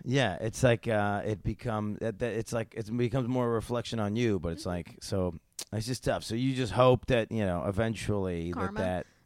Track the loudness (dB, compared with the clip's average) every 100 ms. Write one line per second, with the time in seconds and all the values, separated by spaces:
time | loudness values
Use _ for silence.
0 | 0 2 2 0 -4 4 4 4 2 2
1 | 2 0 -2 -2 -4 -4 -4 -2 -2 -2
2 | -4 -2 -2 -2 -2 -4 -4 -8 -4 0
3 | 0 0 0 2 2 0 0 -4 -2 -2
4 | 0 2 2 2 -2 -4 -4 -6 -6 -14
5 | -4 -2 -2 -4 -12 -14 -8 -6 -4 -4
6 | -2 -4 -4 -2 0 0 0 6 6 6
7 | 4 2 2 0 0 0 0 0 0 -2
8 | -2 0 0 -2 -2 -2 -2 -2 -2 -2
9 | -6 _